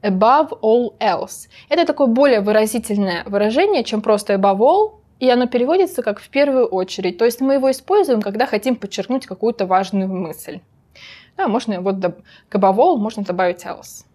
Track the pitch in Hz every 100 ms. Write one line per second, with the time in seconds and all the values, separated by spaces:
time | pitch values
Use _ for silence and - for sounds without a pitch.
0 | 208 190 214 277 302 - 220 233 240 -
1 | 214 170 190 - - - _ 320 339 294
2 | 269 226 285 226 202 214 214 233 - 208
3 | 196 170 - 202 208 247 403 370 - 214
4 | 214 208 202 202 196 196 240 370 427 -
5 | _ _ 254 247 247 247 247 359 370 -
6 | 226 208 - 277 285 262 240 185 180 -
7 | 185 - 233 233 262 269 262 269 - 403
8 | 320 233 208 208 262 208 254 247 196 -
9 | 190 262 - 185 220 233 190 185 190 202
10 | 190 185 165 156 - 190 _ _ _ -
11 | - - _ - 359 269 233 190 185 190
12 | 180 - _ - _ 208 190 196 320 294
13 | 208 214 202 180 180 180 190 - - -
14 | _